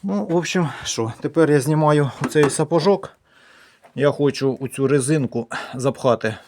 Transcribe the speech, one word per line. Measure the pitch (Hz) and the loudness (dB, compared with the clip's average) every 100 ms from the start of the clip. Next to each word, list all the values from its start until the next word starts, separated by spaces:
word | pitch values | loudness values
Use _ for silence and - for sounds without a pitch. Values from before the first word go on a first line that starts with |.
Ну, | 190 202 | -6 -6
в | 208 170 | -2 -2
общем, | 160 190 160 - | -2 -2 -2 -4
що, | - - 113 - | -8 -6 -6 -6
тепер | 147 165 160 | -4 2 4
я | 147 | 4
знімаю | 131 156 151 151 139 - | 2 2 4 4 2 -2
оцей | 147 156 143 | -2 2 2
сапожок. | - 151 170 160 190 - _ _ _ _ _ _ _ _ | 2 0 2 4 2 0 _ _ _ _ _ _ _ _
Я | - 143 | -2 0
хочу | 143 143 - 139 123 | 2 0 0 -2 -2
оцю | 131 - 135 | -6 -2 0
резинку | 143 127 156 123 120 117 - - | 2 2 0 0 -4 -6 -8 -10
запхати | 127 131 123 131 113 110 104 | -4 -4 0 0 0 -2 -6